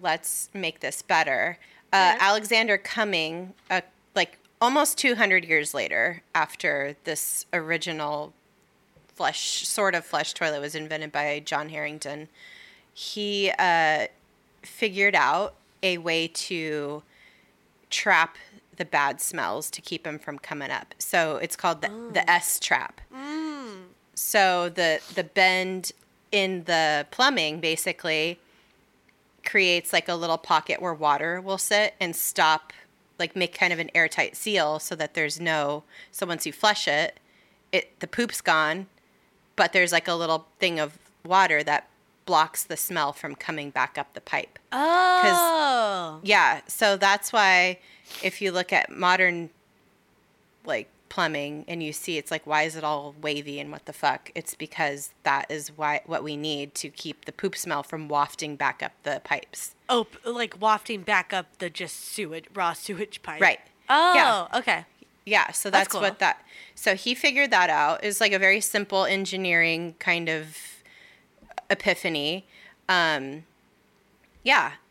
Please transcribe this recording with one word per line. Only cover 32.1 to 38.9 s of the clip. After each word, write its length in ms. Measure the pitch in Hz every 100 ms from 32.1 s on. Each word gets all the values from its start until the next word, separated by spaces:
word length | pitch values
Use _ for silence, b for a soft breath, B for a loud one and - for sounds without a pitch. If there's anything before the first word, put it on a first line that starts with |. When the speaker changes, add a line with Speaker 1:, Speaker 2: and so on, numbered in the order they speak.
| 165
Speaker 1:
stop, 560 | - - 156 156 - - - _ _ -
like, 180 | 170 190
make 180 | 175
kind 200 | - 180
of 60 | 170
an 100 | 160 170
airtight 400 | 160 - 135 -
seal 420 | 220 196 151 151
so 160 | - 160
that 180 | 151
there's 260 | 170 151 156
no, 420 | 170 160 147 147 - B B
so 140 | - 180
once 200 | 160 156
you 80 |
flush 340 | - 214 208 -
it, 320 | 147 160 - b b b b -
it, 280 | 180 - -
the 80 | -
poop's 340 | - 240 -
gone, 460 | - 156 151 175 190